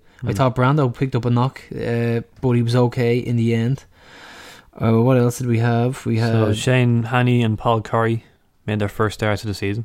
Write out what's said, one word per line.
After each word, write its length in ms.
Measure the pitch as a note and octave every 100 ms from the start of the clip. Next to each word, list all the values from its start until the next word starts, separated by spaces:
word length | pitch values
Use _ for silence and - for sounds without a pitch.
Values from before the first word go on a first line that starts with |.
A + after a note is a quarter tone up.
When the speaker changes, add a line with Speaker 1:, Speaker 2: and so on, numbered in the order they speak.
| _ -
Speaker 1:
I 60 | B2
Speaker 2:
Mm. 40 | G#2
Speaker 1:
thought 200 | C3 A#2+
Brando 320 | B2+ D3+ C3 -
picked 180 | C3+
up 120 | B2 A#2+
a 40 |
knock, 300 | A#2+ C3 - -
uh, 480 | C3 A2+ A#2 A#2 A#2 - -
but 120 | B2+
he 100 | A#2+
was 120 | A#2
okay 440 | B2 A#2+ C3 A#2 B2
in 180 | - A#2+
the 180 | A2+
end. 300 | A#2 A#2 C3+ - - - - - - - - -
Uh, 220 | - A#2 A2+
what 160 | B2 C3
else 180 | A#2+ -
did 80 | B2
we 120 | A2+
have? 480 | A#2+ A#2 B2 C3+ A#2
We 120 | A2+
Speaker 2:
So 280 | A#2 A2+ G#2+
Speaker 1:
had 100 | G#2+
Speaker 2:
Shane 480 | - B2+ A#2+ A#2
Hanney 380 | A2+ B2 B2 B2
and 160 | A2+ G#2+
Paul 240 | A#2+ A2+
Corey 420 | - A#2 A2+ A#2 - _ _ _ -
made 120 | G#2+
their 100 | G2+
first 260 | - G#2+ -
starts 220 | G#2+ G2+
of 40 | G#2+
the 60 |
season. 300 | F#2+ G2 G#2